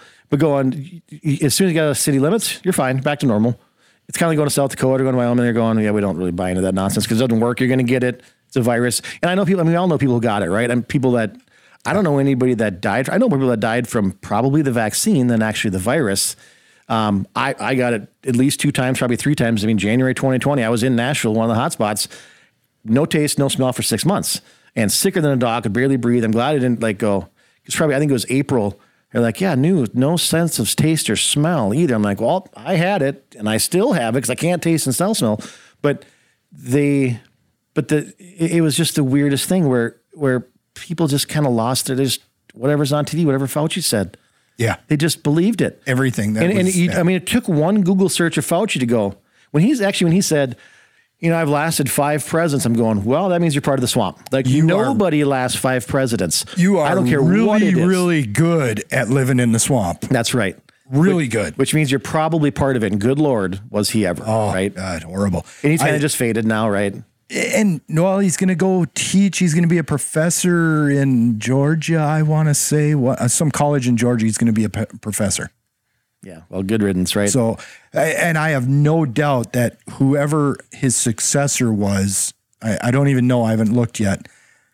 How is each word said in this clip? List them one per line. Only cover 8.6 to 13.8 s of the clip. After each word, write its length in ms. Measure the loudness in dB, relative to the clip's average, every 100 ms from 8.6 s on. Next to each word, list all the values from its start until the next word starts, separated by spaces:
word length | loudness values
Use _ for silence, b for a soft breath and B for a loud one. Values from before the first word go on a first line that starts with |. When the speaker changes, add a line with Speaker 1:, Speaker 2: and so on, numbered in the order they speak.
Speaker 1:
virus." 400 | 0 2 0 -2 -6 B
And 80 | -2
I 60 | 0
know 80 |
people, 160 | 2 2
I 40 |
mean, 100 | 2
we 40 | 2
all 120 | 2
know 80 | 0
people 180 | 2 0
who 60 |
got 200 | 0 0
it, 80 | 0
right? 220 | 0 0
And 160 | -2 -2
people 240 | -2 0
that, 220 | 0 0 -6 _ b b b -4
I 60 |
don't 140 | 0 0
know 120 | 2
anybody 360 | 0 2 0
that 260 | 0 -2 -2
died. 300 | -2 -2 0
I 80 | 0
know 100 | 0
people 220 | 2 0
that 100 | 0
died 300 | 0 -2